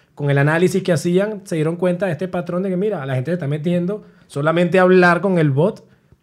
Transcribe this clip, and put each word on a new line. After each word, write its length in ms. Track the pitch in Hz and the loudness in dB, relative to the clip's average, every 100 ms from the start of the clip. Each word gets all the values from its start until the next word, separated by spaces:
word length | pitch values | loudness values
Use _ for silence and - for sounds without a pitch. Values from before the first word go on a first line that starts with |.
| _ - | _ -6
con 120 | 143 | 0
el 80 | 143 | 2
análisis 440 | 143 165 180 185 | 2 2 2 0
que 80 | 185 | -2
hacían, 500 | 151 175 180 208 208 | -2 0 0 0 -6
se 100 | - 165 | -6 -4
dieron 200 | 156 170 | -2 -2
cuenta 300 | 180 175 190 | -2 -2 -4
de 60 | |
este 140 | 151 185 | -4 -6
patrón 340 | 180 175 175 | -6 -6 -4
de 60 | 196 | -4
que, 60 | 180 | -2
mira, 280 | 214 180 135 | -4 -4 -4
la 80 | |
gente 160 | 131 127 | -4 -4
se 40 | |
está 120 | 175 139 | -4 -4
metiendo 580 | 151 160 175 175 208 - _ _ | -4 -2 -2 -2 -6 -12 _ _
solamente 520 | 139 151 165 175 185 | -4 0 2 2 4
a 40 | |
hablar 380 | 185 185 175 175 | 6 6 6 4
con 180 | 196 180 | 0 2
el 120 | 151 | 2
bot 340 | 135 185 - _ _ _ _ | 2 0 -2 _ _ _ _